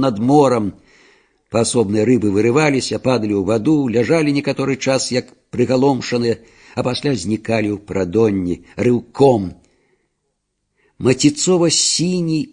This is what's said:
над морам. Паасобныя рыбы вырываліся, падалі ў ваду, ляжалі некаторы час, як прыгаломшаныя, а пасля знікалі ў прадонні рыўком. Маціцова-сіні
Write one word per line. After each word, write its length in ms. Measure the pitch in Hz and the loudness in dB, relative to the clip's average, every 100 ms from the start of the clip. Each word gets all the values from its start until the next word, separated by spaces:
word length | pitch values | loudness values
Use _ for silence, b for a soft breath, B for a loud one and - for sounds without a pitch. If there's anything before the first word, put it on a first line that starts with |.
над 180 | 135 101 | 0 0
морам. 460 | 120 147 139 120 104 - b b b b b b _ | 2 4 4 2 -2 -8 b b b b b b _
Паасобныя 560 | 113 113 123 104 104 | -2 0 0 0 0
рыбы 240 | 110 123 107 98 | 2 2 2 0
вырываліся, 640 | 110 127 151 135 - 107 | 2 2 2 0 -2 -4
падалі 400 | - 123 107 101 | -2 -2 0 -2
ў 80 | 92 | 0
ваду, 400 | 110 113 156 135 | -2 0 0 0
ляжалі 460 | 110 113 165 151 143 | 0 0 0 0 -2
некаторы 400 | 139 135 135 135 | -4 -4 -4 -2
час, 320 | 131 131 - | -2 -2 -2
як 240 | 123 - _ _ | -4 -6 _ _
прыгаломшаныя, 880 | - 120 131 139 127 - 123 120 110 b b b - | -2 0 2 2 0 -2 -2 -2 -4 b b b -4
а 80 | |
пасля 320 | 127 123 147 120 | -4 -2 -2 -4
знікалі 560 | 92 107 - 113 107 | -2 -4 -2 -2 -2
ў 60 | 101 | -4
прадонні 800 | - 92 90 101 113 98 90 82 b b | -6 -4 -2 2 2 2 -2 -6 b b
рыўком. 800 | 113 120 - - 139 117 92 - _ _ _ _ _ _ _ _ _ _ _ _ _ - | 0 0 -2 2 4 4 -2 -10 _ _ _ _ _ _ _ _ _ _ _ _ _ -4
Маціцова-сіні 1400 | 120 127 147 147 - 180 170 - - - 170 180 165 160 - | 0 2 2 0 0 2 2 0 -2 -2 -2 -2 -2 -4 -4